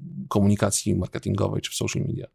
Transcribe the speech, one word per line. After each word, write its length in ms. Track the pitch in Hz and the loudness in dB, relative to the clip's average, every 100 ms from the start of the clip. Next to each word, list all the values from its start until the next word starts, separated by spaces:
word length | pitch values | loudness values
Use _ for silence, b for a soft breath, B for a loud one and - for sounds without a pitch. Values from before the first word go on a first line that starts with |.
| - - 98 | -12 -10 -2
komunikacji 680 | 104 101 104 104 - - | 4 4 4 2 2 0
marketingowej, 680 | 98 90 - 101 101 98 101 | 0 0 -4 -2 0 0 0
czy 80 | - | -4
w 40 | |
social 280 | - 110 - | -4 -2 -2
media. 240 | - 110 - | -2 -4 -8